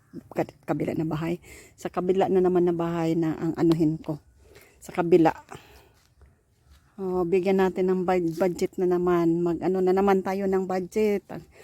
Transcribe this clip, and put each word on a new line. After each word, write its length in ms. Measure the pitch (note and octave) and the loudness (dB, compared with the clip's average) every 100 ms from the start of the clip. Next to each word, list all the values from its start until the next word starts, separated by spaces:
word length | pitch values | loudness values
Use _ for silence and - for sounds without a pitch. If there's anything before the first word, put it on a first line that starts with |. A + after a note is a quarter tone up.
| _ - - | _ -20 -12
ka-, 320 | - E3 - - | -6 -6 -8 -8
kabila 240 | D3+ D3+ | -4 -4
na 160 | - D#3+ | -4 -4
bahay. 320 | D3+ E3 F3 - - - | -4 -4 -6 -10 -20 -20
Sa 160 | - F3+ | -12 -8
kabila 400 | - F3+ F#3+ E3 | -6 -2 0 2
na 80 | F#3 | 2
naman 320 | F3+ F3+ F3 | 2 2 2
na 60 | E3+ | 0
bahay 400 | E3+ E3+ E3 D#3+ | -2 -2 -2 0
na 160 | D#3+ | -2
ang 240 | - E3 - | -2 -4 0
anuhin 400 | E3+ E3 D#3 D#3 | 2 2 0 -2
ko. 240 | - D3+ _ _ - - - _ | -8 -10 _ _ -20 -20 -20 _
Sa 160 | - | -12
kabila. 400 | - E3+ F3+ D#3+ - - - - - _ _ _ _ - _ _ _ _ - _ - | -4 4 6 4 2 -12 -20 -20 -20 _ _ _ _ -20 _ _ _ _ -20 _ -10
Oh, 240 | F#3+ F3+ E3+ | -4 -2 2
bigyan 340 | F#3+ F#3 F#3+ | 2 2 2
natin 300 | F#3 F3+ F#3 | 2 2 0
ng 160 | F#3 F#3 | 0 2
bud-, 320 | F#3 E3+ D#3+ | 0 0 0
budget 400 | F#3+ E3 F#3 - | -2 0 -4 -2
na 80 | F3+ | 0
naman. 560 | F3+ F3 F3 E3+ E3+ | 2 2 2 2 2
Mag-ano 400 | F3 E3 E3+ F#3+ | 0 -2 -2 0
na 80 | F#3 | 2
naman 320 | F#3+ G3+ F#3+ | 2 4 2
tayo 240 | F#3+ G3 G3 | 0 -4 -2
ng 240 | F#3+ F#3 | -2 -2
budget. 560 | F#3 F3+ A3 G#3+ G3+ - | -4 -4 -2 0 0 -6
Ang, 100 | E3 D#3+ - | -18 -18 -20